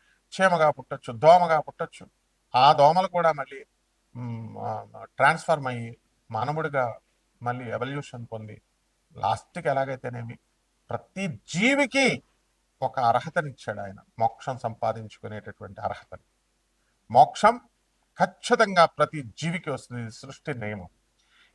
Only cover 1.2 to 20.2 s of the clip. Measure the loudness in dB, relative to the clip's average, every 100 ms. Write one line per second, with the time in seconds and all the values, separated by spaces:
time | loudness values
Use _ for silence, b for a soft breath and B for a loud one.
1.2 | 8 8 6 0 0 -10 -12 -12 -20 _
2.2 | _ _ _ 6 6 8 6 6 0 2
3.2 | 2 0 -6 -14 -20 _ _ _ _ -14
4.2 | -10 -10 -12 -10 -8 -8 -12 -18 -18 0
5.2 | 2 2 -2 -2 -2 -6 -10 -14 _ _
6.2 | _ -6 -4 -4 -4 -2 -4 -6 _ _
7.2 | _ _ -8 -8 -8 -6 -6 -8 -12 -16
8.2 | -14 -14 -14 -18 _ _ _ _ _ -6
9.2 | -4 -4 -8 -8 -4 -2 -4 -6 -10 -10
10.2 | -12 -16 _ _ _ _ _ -12 -10 -8
11.2 | -8 -8 -8 0 2 2 2 2 2 0
12.2 | -8 _ _ _ _ _ -6 0 2 2
13.2 | 0 -4 -4 -8 -10 -8 -12 -16 _ -2
14.2 | -2 -2 -8 -8 -8 -4 -4 -4 -10 -16
15.2 | -14 -14 -16 -18 -18 -10 -8 -8 -14 -20
16.2 | _ _ _ _ _ _ _ _ _ 6
17.2 | 6 6 4 4 -6 _ _ _ _ -2
18.2 | -2 -2 0 2 4 4 4 4 -2 -2
19.2 | -12 -8 -6 -6 -6 -8 -8 -12 -12 -14